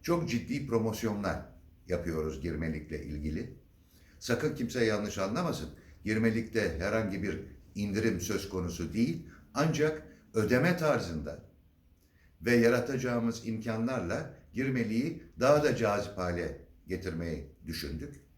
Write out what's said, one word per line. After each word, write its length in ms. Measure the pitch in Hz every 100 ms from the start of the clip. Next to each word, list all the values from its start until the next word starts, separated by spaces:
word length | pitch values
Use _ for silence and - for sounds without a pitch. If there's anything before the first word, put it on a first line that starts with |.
Çok 280 | - 170 165
ciddi 360 | 117 - 143 143
promosyonlar 800 | 113 110 107 113 101 98 76 - - - - -
yapıyoruz 520 | 87 85 80 78 73
girmelikle 640 | 80 76 82 78 76 78
ilgili. 500 | 76 73 73 78 - - - - - - - -
Sakın 360 | - 120 151
kimse 300 | 117 117 127
yanlış 340 | 113 104 104 104
anlamasın. 520 | 95 127 170 127 76 - - -
Girmelikte 760 | 101 110 113 110 110 113 95 73
herhangi 440 | 95 110 107 98
bir 180 | 98 85 - - -
indirim 460 | - 104 98 110 92
söz 280 | 87 98 -
konusu 440 | 92 87 85 82
değil. 340 | 98 127 165 - - -
Ancak 480 | 127 160 143 151 156 - - -
ödeme 420 | 110 107 123 165 175
tarzında 600 | 156 127 90 80 73 71 - - - _ _ _ _ _ - _
ve 160 | - 120
yaratacağımız 920 | 117 123 120 131 123 120 117 110 -
imkanlarla 880 | 110 113 110 117 127 87 117 160 - -
girmeliği 680 | - 135 127 110 110 147 165 - -
daha 220 | 127 147
da 120 | 147 113
cazip 420 | 110 101 101 95
hale 420 | 90 87 78 69 - - -
getirmeyi 580 | 92 92 82 85 76 69 - -
düşündük. 540 | 80 76 76 73 - -